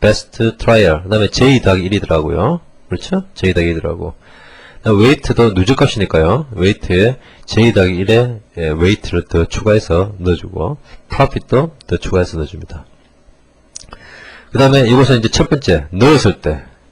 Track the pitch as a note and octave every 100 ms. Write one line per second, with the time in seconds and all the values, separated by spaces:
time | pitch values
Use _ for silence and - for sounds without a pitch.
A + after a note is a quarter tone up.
0 | G#2 G#2 - - A2+ - - A2+ F#2 D#2
1 | F#2 G#2+ G2 - B2+ C3 G2 F#2+ F#2 G2+
2 | - E2 D#2 D#2+ A2+ F3 - - - F2+
3 | - F#3+ F#3 - F#2+ F2 E2+ D#2+ D#2+ E2+
4 | D#2+ - - - - - - - A2 G2+
5 | B2 D#3 - A#2+ A2+ F#2 F#2+ C3+ - G#2+
6 | F#2 D#2+ D#2+ B2+ C#3+ G#2 F#2 G#2+ - F2+
7 | A2+ C3+ - - - G#2+ A#2 G#2+ F#2 F2
8 | G2 A2+ B2 A2 - F2 D#2+ D#2 F2+ G#2+
9 | - F2 - E2+ E2 - G#2+ G#2+ - E2
10 | G2+ F#2+ F2+ E2 F2+ F2+ F2 D3 - -
11 | - - C3+ G2+ - B2 D#3+ - - E2+
12 | F2+ F#2 F2 E2 D2 E2 E2 D#2 - _
13 | _ _ _ _ _ _ _ - - -
14 | - - - - - B2 C3+ C#3 A#2 B2
15 | C3 A#2+ A2 - D#3+ C#3+ - D#2+ C#2+ F#2
16 | C3+ D3 - - D#2 C#2+ - _ _